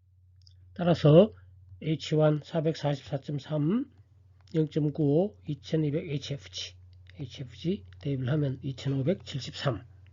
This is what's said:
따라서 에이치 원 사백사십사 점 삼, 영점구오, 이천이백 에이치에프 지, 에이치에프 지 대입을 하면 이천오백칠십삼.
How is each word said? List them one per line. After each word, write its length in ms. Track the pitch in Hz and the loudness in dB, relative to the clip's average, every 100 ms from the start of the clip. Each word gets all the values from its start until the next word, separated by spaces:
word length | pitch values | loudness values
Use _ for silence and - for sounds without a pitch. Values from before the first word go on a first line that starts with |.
| _ _ - - - - - | _ _ -20 -20 -20 -20 -16
따라서 600 | - 175 156 151 156 220 - - - - - | -2 2 4 8 8 8 4 -20 -20 -20 -10
에이치 320 | - 156 - | -6 -4 -2
원 260 | 156 151 151 | 2 4 2
사백사십사 760 | - 165 156 156 143 143 - 139 | -2 -4 -2 -2 -2 -4 -6 -10
점 180 | - 147 | -8 -10
삼, 520 | - 151 147 220 277 - - _ _ _ - | -6 -2 0 0 -4 -12 -20 _ _ _ -6
영점구오, 800 | 160 156 160 151 147 147 147 202 - - | -2 0 0 -2 0 2 2 0 -4 -10
이천이백 600 | 147 - 160 151 139 - | -10 -4 -2 0 -2 -4
에이치에프 420 | 143 - 139 - | -6 -6 -10 -10
지, 240 | - - - - - - - | -14 -14 -16 -20 -20 -20 -14
에이치에프 380 | 139 - 131 - | -14 -12 -16 -8
지 280 | 160 196 - - | -6 -6 -8 -12
대입을 300 | 147 135 127 | -6 -4 -2
하면 280 | 156 143 131 | 0 -2 -4
이천오백칠십삼. 1200 | 139 131 135 135 131 196 - 135 - - 143 107 - - - | -8 -6 -4 -2 0 -2 -4 -10 -10 -6 -4 -4 -8 -20 -20